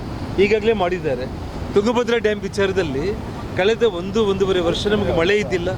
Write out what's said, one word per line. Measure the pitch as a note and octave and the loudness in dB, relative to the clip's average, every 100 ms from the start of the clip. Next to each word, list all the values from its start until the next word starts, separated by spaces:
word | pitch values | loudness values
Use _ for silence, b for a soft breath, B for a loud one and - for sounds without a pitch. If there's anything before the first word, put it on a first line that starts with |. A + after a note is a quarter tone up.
| - - - - | -6 -8 -4 0
ಈಗಾಗಲೇ | G3+ G#3+ A3 | 2 2 2
ಮಾಡಿದ್ದಾರೆ. | G#3+ F3 F3+ D3+ B2 C3 - - - - | 0 0 -2 -2 -4 -4 -8 -10 -8 0
ತುಂಗಭದ್ರಾ | G3 G#3+ A#3+ A#3 A#3 | 2 2 2 2 0
ಡ್ಯಾಮ್ | G#3+ G#3 | 0 -2
ವಿಚಾರದಲ್ಲಿ | G3 G3+ G3 F#3 E3 C3+ F#3 A3+ - - - F3+ | -4 0 0 2 0 -2 -2 -4 -8 -8 -6 0
ಕಳೆದ | F#3+ A3+ | 0 2
ಒಂದು, | A#3 F3 F#3+ G#3+ G3+ | 2 0 -2 0 2
ಒಂದೂವರೆ | F#3+ F#3+ F3+ | 2 2 2
ವರ್ಷ | E3+ - G#3 | 2 0 0
ನಮಗೆ | G#3 F#3+ E3+ | 2 2 2
ಮಳೆ | F3+ G#3 | 4 2
ಇದ್ದಿಲ್ಲ. | G#3 F3 F3 | 2 -2 -2